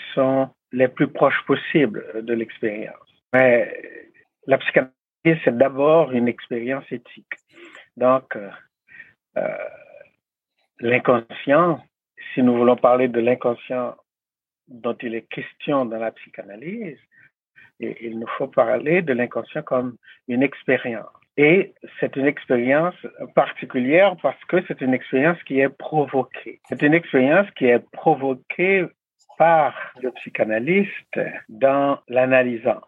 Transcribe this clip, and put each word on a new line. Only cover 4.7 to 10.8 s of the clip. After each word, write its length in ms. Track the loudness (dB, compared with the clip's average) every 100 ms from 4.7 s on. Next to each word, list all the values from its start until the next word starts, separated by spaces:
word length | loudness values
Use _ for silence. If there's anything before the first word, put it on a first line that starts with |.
| 0 0 _ _ _ 0 2
c'est 140 | 0 2
d'abord 560 | 0 2 4 4 4
une 160 | 0 0
expérience 560 | -2 -8 -8 -6 -8 -8
éthique. 420 | -14 -14 -20 _ -18 _ -20 -20 -20 _ 0
Donc, 380 | 2 2 -2 -12
euh, 140 | -14 -18 _ _ _ -20 -20 _ _ -6
euh, 200 | -4 -6 -12 -16 -20 -20 -20 _ _ _ _ _ _
l'inconscient, 1000 | _